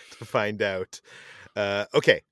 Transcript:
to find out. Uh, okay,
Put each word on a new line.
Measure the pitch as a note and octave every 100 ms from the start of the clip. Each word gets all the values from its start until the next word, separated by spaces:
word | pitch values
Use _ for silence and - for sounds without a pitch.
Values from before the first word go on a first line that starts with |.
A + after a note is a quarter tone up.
| - -
to | A#2
find | B2+ G#2 G2+
out. | G#2 F#2+ F#2 - - - - - - -
Uh, | G2+ G2+ G#2
okay, | D3 - F#2 -